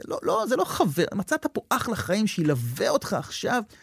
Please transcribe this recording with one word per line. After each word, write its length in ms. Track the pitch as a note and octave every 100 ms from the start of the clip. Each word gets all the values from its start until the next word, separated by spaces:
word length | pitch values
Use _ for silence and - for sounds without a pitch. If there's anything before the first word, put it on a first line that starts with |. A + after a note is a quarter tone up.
| -
לא, 100 | -
לא, 220 | - G#3 A3+
זה 80 | C4
לא 80 |
חבר, 400 | F#4 - G3+ D3+ D#3+
מצאת 320 | G#3 - D#4 D4
פה 80 | - -
אחלה 280 | B3+ - A3
חיים 300 | C3 G3+ G#3+
שילווה 600 | - D3+ C3 A#2+ C3 A3
אותך 240 | C#4+ -
עכשיו. 500 | E3+ - - - B3 G#3 -